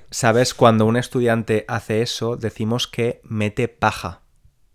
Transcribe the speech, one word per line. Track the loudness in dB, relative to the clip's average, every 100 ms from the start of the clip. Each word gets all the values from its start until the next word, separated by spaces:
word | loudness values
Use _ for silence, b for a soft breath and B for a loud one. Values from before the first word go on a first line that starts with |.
| -8
¿Sabes? | -2 2 4 2
Cuando | 4 4 6 4
un | 2
estudiante | -2 -2 0 0 0 -2 -2
hace | -8 -2 -2
eso, | -2 -4 -6 -4
decimos | -6 -4 -2 -2 -4
que | -2 -4 -4
mete | -8 -2 -2 -2 -4
paja. | 0 0 0 -10 -12 _ _ _ _ _